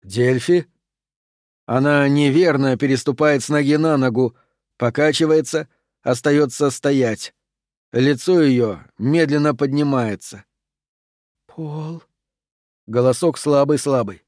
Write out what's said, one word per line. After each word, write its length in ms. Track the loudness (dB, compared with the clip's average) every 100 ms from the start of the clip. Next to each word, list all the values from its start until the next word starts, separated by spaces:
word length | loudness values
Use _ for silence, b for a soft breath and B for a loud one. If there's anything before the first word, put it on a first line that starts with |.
«Дельфи?» 640 | -8 -2 0 0 0 0 -2 _ _ _ _ _ _ _ _ _ -4
Она 420 | -2 2 2 2
неверно 680 | 2 2 4 2 2 0 0
переступает 640 | 0 0 -2 0 0 0
с 60 | 0
ноги 280 | -2 0 0
на 200 | 2 0
ногу, 400 | 0 0 -4 _ _ _ _ _
покачивается, 920 | -4 0 0 2 2 2 0 -8 -8 _ _ _
остается 680 | -4 -2 0 2 0 0 -2
стоять. 640 | -2 -2 0 0 -4 -12 _ _ _ _ _ _
Лицо 480 | 0 0 0 0 2
ее 400 | 4 2 0 -4 -16 -6
медленно 560 | -2 0 0 2 0
поднимается. 920 | 0 -2 -2 0 -2 -2 -6 -12 -18 _ _ _ _ _ _ _ _ _ _ _
«Пол». 560 | -14 -10 -10 -10 -14 _ _ _ _ _ _ _ _ -4
Голосок 520 | 2 2 2 -2 -2
слабый-слабый. 840 | 0 2 2 0 0 -2 -2 -8